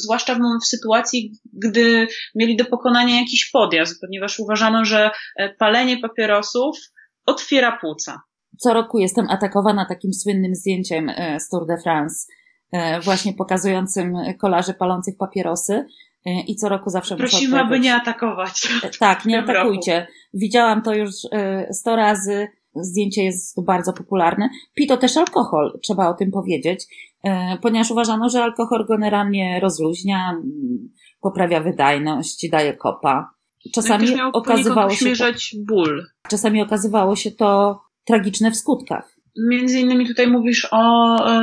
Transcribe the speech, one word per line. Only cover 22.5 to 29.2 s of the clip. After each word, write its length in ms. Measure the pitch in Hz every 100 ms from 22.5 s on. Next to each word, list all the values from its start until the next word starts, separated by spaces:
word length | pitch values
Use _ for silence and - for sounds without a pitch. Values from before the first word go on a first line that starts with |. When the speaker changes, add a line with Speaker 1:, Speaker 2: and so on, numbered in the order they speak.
| _ _ 151
Speaker 2:
Zdjęcie 480 | 185 185 202 202
jest 420 | 190 185 - - 180
bardzo 280 | 180 180
popularne. 560 | 185 - 190 170 175 220 - - -
Pito 220 | 285 247
też 200 | 247 311
alkohol, 600 | 359 - 220 156 143 -
trzeba 260 | - 190 175
o 40 |
tym 180 | 175 196
powiedzieć, 540 | 196 190 160 160 190 - - - _
e, 340 | 196 185 180 190
ponieważ 300 | 233 226 233
uważano, 380 | 233 226 220 233
że 140 | 247
alkohol 420 | 233 226 226 226 208
generalnie 720 | 214 208 202